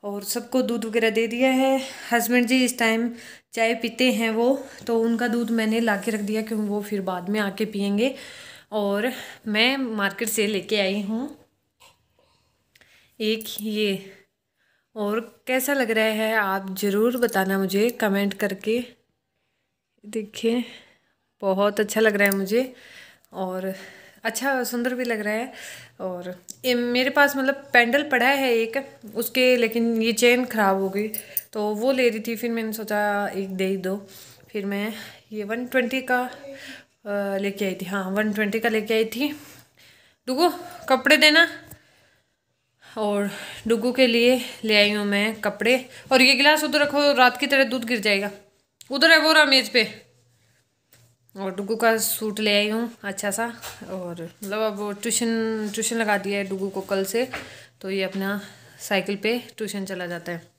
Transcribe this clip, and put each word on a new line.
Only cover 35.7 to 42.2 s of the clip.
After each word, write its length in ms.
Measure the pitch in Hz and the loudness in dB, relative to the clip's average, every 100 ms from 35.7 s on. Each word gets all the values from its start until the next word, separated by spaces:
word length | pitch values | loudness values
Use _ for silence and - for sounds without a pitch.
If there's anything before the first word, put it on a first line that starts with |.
| 262 240 262 | 0 0 -2
का, 180 | 254 247 | 0 -2
अ, 1160 | 247 - 277 269 - 269 - _ 214 202 196 196 | -2 -8 -16 -16 -16 -18 -20 _ -6 -4 -2 -2
लेके 260 | 202 202 202 | -4 -2 -4
आई 80 | |
थी, 100 | 185 | -4
हाँ 200 | 180 196 190 | -6 -4 -2
वन 220 | 196 214 | 0 0
ट्वेंटी 280 | 208 214 226 | 0 -2 0
का 80 | 226 | 0
लेके 260 | 220 214 | 0 0
आई 100 | 220 220 | 0 0
थी। 260 | 233 285 294 - - - _ - _ _ _ - | 0 -4 -4 -14 -20 -20 _ -20 _ _ _ -6
डुगू 220 | 254 349 - - - - | 2 2 0 -12 -14 0
कपड़े 280 | 262 262 302 | 0 6 6
देना। 300 | 302 311 330 - - - _ _ _ _ | 8 6 4 0 -20 -20 _ _ _ _